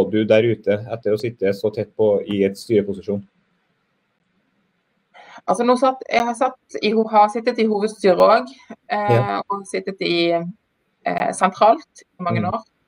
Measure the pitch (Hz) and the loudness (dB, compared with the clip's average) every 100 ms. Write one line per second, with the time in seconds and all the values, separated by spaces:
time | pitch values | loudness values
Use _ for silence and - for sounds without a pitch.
0 | 95 107 107 110 117 107 - 104 110 113 | 4 2 2 4 2 0 -2 -4 -4 -8
1 | 104 107 117 - 98 101 107 113 104 - | -4 -4 -4 -4 -4 -2 -4 -4 -8 0
2 | 107 101 - 101 98 98 - 107 101 95 | 2 2 -2 0 0 -2 -2 0 0 -6
3 | - 202 - _ _ _ _ _ _ _ | -6 -8 -8 _ _ _ _ _ _ _
4 | _ _ _ _ _ _ _ _ _ _ | _ _ _ _ _ _ _ _ _ _
5 | _ - - - - 190 240 254 262 254 | _ -20 -20 -12 -6 -2 2 2 2 -2
6 | - 233 233 233 262 - _ - 214 226 | -2 -2 0 -2 -4 -4 _ -6 -2 0
7 | 220 214 208 226 233 233 220 208 214 - | 2 4 4 2 -4 0 0 0 -2 0
8 | 196 175 190 233 254 - - - - 208 | 2 4 6 4 0 -14 -20 -18 -8 -4
9 | 208 - 202 202 - 196 196 190 190 190 | 0 0 0 -4 -6 -8 -8 -8 -8 -6
10 | 175 170 170 170 170 - _ _ _ _ | -2 0 0 0 -4 -12 _ _ _ _
11 | - 175 - - 190 - 214 330 - _ | -6 -4 -4 -2 -2 2 2 2 -2 _
12 | - - 180 175 175 220 - _ | -20 -10 -6 -4 -4 -6 -10 _